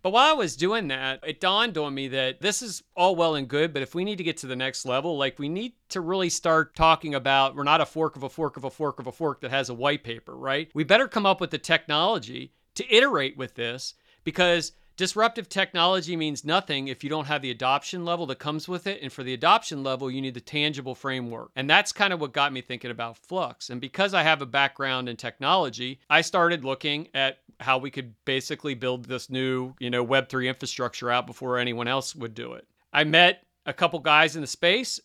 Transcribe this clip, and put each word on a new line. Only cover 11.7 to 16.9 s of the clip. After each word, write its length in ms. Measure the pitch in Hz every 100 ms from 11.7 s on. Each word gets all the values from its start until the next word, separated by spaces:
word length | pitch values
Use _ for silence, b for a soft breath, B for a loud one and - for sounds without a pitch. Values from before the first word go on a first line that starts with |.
| 165 - 151 175 220 110 123 135 _ _
to 180 | - 247
iterate 440 | 220 277 196 135 139
with 180 | 127
this 400 | - 117 123 - - b b
because 480 | - 175 180 170 156 - _ -
disruptive 520 | 180 208 226 226 190
technology 640 | 196 185 180 175 190 160
means 300 | 170 156 143
nothing 420 | 147 175 190 143
if 160 | 135